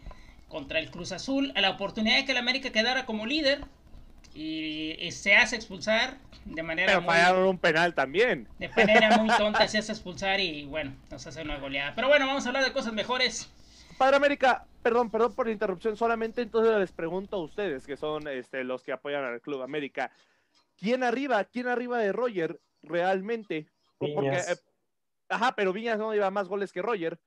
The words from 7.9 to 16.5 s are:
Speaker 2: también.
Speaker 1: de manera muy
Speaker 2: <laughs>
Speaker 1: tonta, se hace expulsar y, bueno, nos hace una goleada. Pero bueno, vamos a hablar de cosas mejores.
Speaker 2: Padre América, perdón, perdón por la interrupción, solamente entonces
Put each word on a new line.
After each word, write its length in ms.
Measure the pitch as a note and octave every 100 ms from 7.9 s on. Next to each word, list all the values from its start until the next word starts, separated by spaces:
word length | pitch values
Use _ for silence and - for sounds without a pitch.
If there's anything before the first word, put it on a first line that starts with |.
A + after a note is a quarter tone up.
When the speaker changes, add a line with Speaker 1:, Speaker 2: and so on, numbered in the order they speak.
Speaker 2:
también. 520 | D3+ C3 E3+ B3 D#3 G#2+ -
Speaker 1:
de 100 | F3
manera 480 | A#3 G#3 A3+ G#3+ A3
muy 120 | A3
Speaker 2:
<laughs> 60 | A3
Speaker 1:
tonta, 280 | G#3 A3 G3+
se 120 | G#3+
hace 140 | G#3+
expulsar 460 | G#3 F3+ D#3+ G3 G3
y, 260 | F#3 D3 D3
bueno, 280 | D#3 C#3+ C3 -
nos 160 | C#3+ E3
hace 160 | C#3+
una 140 | D#3 C#3+
goleada. 360 | C#3 C#3 C#3+ F3+
Pero 100 | C4
bueno, 200 | D4 C4+
vamos 180 | C#4
a 60 | A#3
hablar 120 | C4
de 80 | C4
cosas 200 | C4+ A3+
mejores. 560 | G#3+ A3+ B3 B3 - - - - - - -
Speaker 2:
Padre 180 | C4+ C#4
América, 500 | C#4+ C#4 C4 - - -
perdón, 280 | B3 A#3 A#3
perdón 240 | A3 A#3+
por 120 | A#3+ A3+
la 60 |
interrupción, 440 | G#3+ G#3+ F3+ A3+ G#3+
solamente 460 | A#3 A3+ A3+ A3+
entonces 340 | A3+